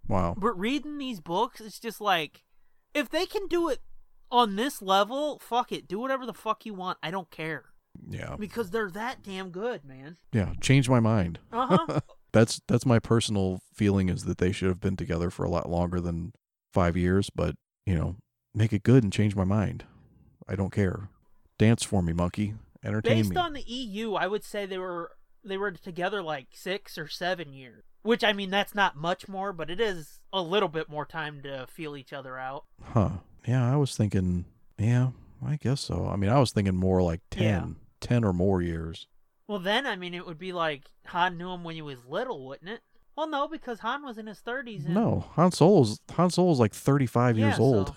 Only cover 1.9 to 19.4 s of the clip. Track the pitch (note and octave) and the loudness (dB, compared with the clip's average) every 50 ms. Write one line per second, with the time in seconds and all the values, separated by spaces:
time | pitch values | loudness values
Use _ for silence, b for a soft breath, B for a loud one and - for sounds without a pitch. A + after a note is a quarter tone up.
1.9 | G3 - G#3 G#3 F#3 E3+ D3+ C#3+ _ - _ _ _ - _ _ _ _ _ _ | -10 -4 0 0 2 2 0 -4 _ -20 _ _ _ -20 _ _ _ _ _ _
2.9 | _ D4 C#4 - - D#4+ F#4 - - G#4 G4+ E4+ F4 F4 E4+ D#4+ B3 - - - | _ -4 -4 -2 -2 -2 -2 -2 -4 -6 -4 -2 0 0 0 0 -2 -4 -6 -14
3.9 | - - - _ - - - - B3+ A#3+ A#3+ G#3+ G3 G3 A#3 C#4+ - - G#3+ F#3+ | -16 -18 -20 _ -20 -20 -12 0 4 4 4 4 2 -2 -2 -2 -4 -6 0 2
4.9 | F#3+ G3 G#3 G3+ B3+ C#4 D4+ D4+ B3 - - - A#3 A#3+ A#3+ - G#3+ D3 - - | 4 4 4 2 0 -4 -2 -4 -4 -8 -8 -2 -2 -2 -2 -2 -6 -10 -8 -8
5.9 | E3+ G#3 B3 C4 C4+ C4 B3+ B3 F#3+ - - A3 G#3+ _ - A3+ G#3 F#3 F3+ F#3 | -8 -6 -4 -4 -4 -4 -4 -10 -12 -8 -4 -4 -4 _ -6 -12 -10 -8 -6 -8
6.9 | F3 _ - D#3 F3+ G3 F3 _ - - D#3 D#3+ D#3+ C3+ - - - _ _ _ | -8 _ -6 -6 -6 -6 -8 _ -10 -8 -6 -6 -6 -8 -10 -16 -20 _ _ _
7.9 | _ - - - G2 - - - C3+ - G#3+ G3 - A#3 A#3 F3 F3+ A3+ A3 G3 | _ -20 -14 -12 -10 -10 -8 -10 -8 -10 -10 -8 -6 -6 -6 -4 -2 -4 -4 -4
8.9 | E3 G#3 A3+ B3 C4+ - - G3+ F#3+ F#3+ F#3+ F#3 E3 F#3 G#3 B3 A#3+ F3 C#3+ C#3 | -6 -8 -8 -8 -8 -10 -12 -12 -10 -10 -10 -10 -10 -6 -6 -6 -6 -8 -12 -16
9.9 | C3 C3 C3+ D3+ F3 _ _ - - A#2 F#2+ - F2 - - - C3+ C#3 C3 A#2 | -18 -16 -16 -18 -18 _ _ -4 -2 -2 0 0 -4 -4 2 4 4 4 6 4
10.9 | C3 A#2+ A2+ A2 A2+ A2 F2+ E2+ E2 - - _ - A3+ C4 B3 - D#4 E4 - | 4 4 4 4 4 2 2 0 -2 -8 -14 _ -4 -4 2 4 4 4 4 2
11.9 | C#3 D3 - - - _ _ _ - A2 A#2 - - - _ - - A#2+ - C3+ | -4 -4 -4 -6 -20 _ _ _ 6 6 6 6 2 -8 _ 0 0 0 4 4
12.9 | A#2 A2+ - - A2+ A#2 G#2+ - A2 G2+ F#2+ F#2 F#2 F#2 _ _ _ - G#2+ G2+ | 2 2 4 4 2 2 2 2 0 0 2 0 0 -4 _ _ _ 2 2 4
13.9 | G2 G2 F#2+ F2+ F2 - - F2 F2+ - F#2+ F2+ F#2+ - F2+ F#2 F#2 F2+ - F#2+ | 4 4 4 2 0 -2 -2 -4 0 2 2 2 2 2 0 0 0 2 0 -2
14.9 | F#2+ F#2 F2 - E2 E2 F2 E2+ - - F#2 F2 F2 E2+ - - F2 E2+ F2+ F2 | -2 -2 -4 -2 0 0 0 -2 -2 -2 -2 0 0 0 0 0 0 0 2 2
15.9 | F2+ F2+ F2 F2 E2+ E2 E2+ E2+ - _ _ _ _ _ _ _ _ G2+ F2+ E2+ | 0 -2 -2 -2 -4 -4 -6 -8 -12 _ _ _ _ _ _ _ _ 4 4 4
16.9 | E2+ F2+ F2 F2+ F#2 G2 G2 - _ - E2+ E2 C#2+ _ _ _ _ _ _ G#2 | 4 4 4 4 4 4 2 0 _ -2 -2 -2 -2 _ _ _ _ _ _ 0
17.9 | F#2 D#2 C#2 E2 F#2 G#2 _ _ _ _ _ _ _ G#2+ A2 A2 - G2 - - | 0 2 2 0 -4 -8 _ _ _ _ _ _ _ 0 2 2 2 2 6 8
18.9 | B2 C3+ A2+ G2 - - G#2 G#2+ G2 G2+ | 8 8 8 4 2 2 2 2 2 2